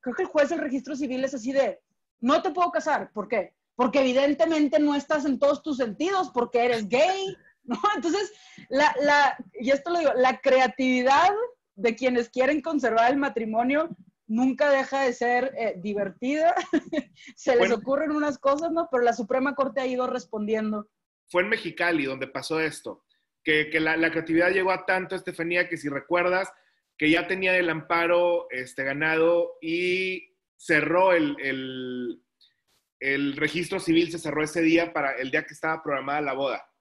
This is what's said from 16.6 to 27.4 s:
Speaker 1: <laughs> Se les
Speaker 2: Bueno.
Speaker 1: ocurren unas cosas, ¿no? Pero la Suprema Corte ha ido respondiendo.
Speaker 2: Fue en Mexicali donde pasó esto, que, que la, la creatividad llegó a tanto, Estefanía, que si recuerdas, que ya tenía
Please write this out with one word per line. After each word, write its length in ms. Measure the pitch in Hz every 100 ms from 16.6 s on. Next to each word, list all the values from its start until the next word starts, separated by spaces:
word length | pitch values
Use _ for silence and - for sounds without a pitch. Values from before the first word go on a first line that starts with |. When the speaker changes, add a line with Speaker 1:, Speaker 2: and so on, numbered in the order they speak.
| -
Speaker 1:
<laughs> 440 | 320 - 311 - _ - -
Se 160 | -
les 80 | 240 240
Speaker 2:
Bueno. 60 | 220
Speaker 1:
ocurren 360 | 247 285 311
unas 260 | 302 294 -
cosas, 340 | 277 294 330
¿no? 160 | 330 330
Pero 120 | 247
la 100 | 240
Suprema 420 | 233 208 254 277 277
Corte 260 | 262 220
ha 60 | 262
ido 180 | 247 254
respondiendo. 800 | 254 - 214 208 220 214 214 208 _ _ _ _
Speaker 2:
Fue 120 | 175
en 80 | 196
Mexicali 560 | 220 175 - 175 160 135
donde 220 | 131 131
pasó 320 | 131 - 160
esto, 460 | 156 - 113 92 _ _ _ _
que, 260 | 156 151 151
que 100 | 160
la, 160 | 160 160
la 140 | 165
creatividad 400 | 160 160 165 180
llegó 200 | 190 185
a 140 | 185 190
tanto, 300 | 185 180 185
Estefanía, 520 | 185 170 165 175 175
que 80 | 160
si 120 | 143
recuerdas, 640 | 139 - 175 180 185 190 - _ _ _ -
que 120 | 156
ya 180 | 170 175
tenía 300 | 190